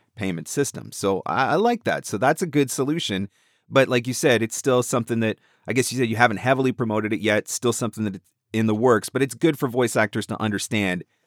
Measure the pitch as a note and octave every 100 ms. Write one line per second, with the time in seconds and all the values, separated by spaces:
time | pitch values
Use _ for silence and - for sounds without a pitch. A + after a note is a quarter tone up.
0 | _ - F#2+ E2 D#2+ - C#3 - G#2 -
1 | G2 F#2+ - F#2+ C3 D#3 A3+ A#3 - D2
2 | - G2+ B2+ - F3 C#3+ C3+ - C3+ E3
3 | - F#2+ G2+ _ _ _ - C3+ C3 B2
4 | A#2+ B2 D3+ A2+ A2+ - C#3 B2 A#2+ B2
5 | A2+ A#2 A2 - _ _ - A#2+ A#2+ B2
6 | A#2+ A2 A#2+ G2 B2 C3+ C3 A2+ A#2 G#2+
7 | G#2+ G#2+ G#2+ G#2 - - A#2+ A2+ A#2 A2
8 | G#2+ F#2+ _ _ - A2 A2 G#2+ B2+ A2
9 | - B2+ C3 - D#3+ D3 C3+ A#2+ A#2 A#2+
10 | G#2+ A2 - A2 G#2+ G2+ - G#2+ G2 F2+
11 | - _